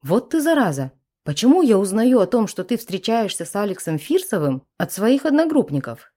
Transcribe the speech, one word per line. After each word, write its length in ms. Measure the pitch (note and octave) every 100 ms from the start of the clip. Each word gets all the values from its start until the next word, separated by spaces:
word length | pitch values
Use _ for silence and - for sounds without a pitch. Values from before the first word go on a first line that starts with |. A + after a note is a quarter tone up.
Вот 300 | C3+ G3 B3
ты 100 | E4
зараза! 520 | D4+ D#4 G#3+ C#3 C3+ _ _ _
Почему 380 | - D3 A#3 E4+
я 160 | D4+ G3+
узнаю 420 | G3 G3+ A#3+ B3+
о 60 | F3+
том, 220 | B3 G#3+
что 160 | -
ты 120 | F3+ A#3
встречаешься 720 | - F#3 G#3 A3+ G#3 - E3
с 100 | G3+
Алексом 440 | G#3 F#3 - D#3
Фирсовым, 640 | - F4+ - G3 D3 C3 _ _
от 120 | -
своих 340 | - G#3+ C4+ D#4
одногруппников? 880 | D4 E4 D#4 F#3+ C#3+ B2+ A2+ -